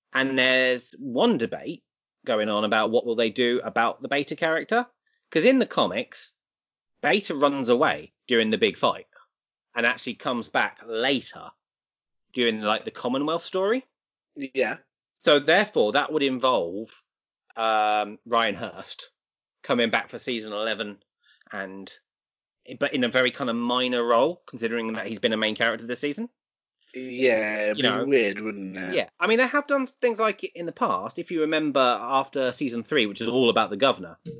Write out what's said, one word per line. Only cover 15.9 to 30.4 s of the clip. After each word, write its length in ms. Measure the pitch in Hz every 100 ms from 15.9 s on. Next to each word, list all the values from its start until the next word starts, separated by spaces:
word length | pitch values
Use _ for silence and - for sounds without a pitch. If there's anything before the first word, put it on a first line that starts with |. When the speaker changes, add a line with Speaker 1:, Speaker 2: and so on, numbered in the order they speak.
Speaker 1:
that 180 | 127 139
would 120 | 156
involve, 800 | 139 127 131 117 85 98 113 - _ _ _ _ _ -
um, 640 | 113 110 107 107 104 107 117
Ryan 300 | 120 113 92
Hurst 560 | 101 90 - - - _ _ _ _ _
coming 260 | - 123 113
back 200 | 113 -
for 100 | 117
season 320 | - 117 107
eleven, 480 | 104 110 104 104 101 _ _ _ _ -
and, 400 | 104 95 95 95 - _ _ _ _ _ _ - 123
but 140 | 139
in 100 | 139
a 60 | 120
very 220 | 127 127
kinda 220 | - 127
minor 500 | 117 120 123 127 123
role, 400 | 117 117 143 175 -
considering 460 | 120 113 117 113
that 140 | 110 101
he's 120 | 110
been 140 | 117
a 40 | 110
main 180 | 110 107
character 300 | 117 113 117
this 140 | 123
season. 300 | 147 143 240 _ _ _ _ _ _
Speaker 2:
Yeah, 720 | 127 127 123 131 110 107 107 107
it'd 120 | 107
Speaker 1:
You 60 |
Speaker 2:
be 60 | 123
Speaker 1:
know. 160 | 104 135
Speaker 2:
weird, 340 | 135 104 98
wouldn't 380 | 107 104 95 95
it? 180 | 92 175
Speaker 1:
Yeah, 140 | 98 -
I 80 | 185
mean, 100 | 226
they 100 | 254
have 200 | 294 285
done 180 | 277 254
things 320 | - 247 214
like 240 | 220 -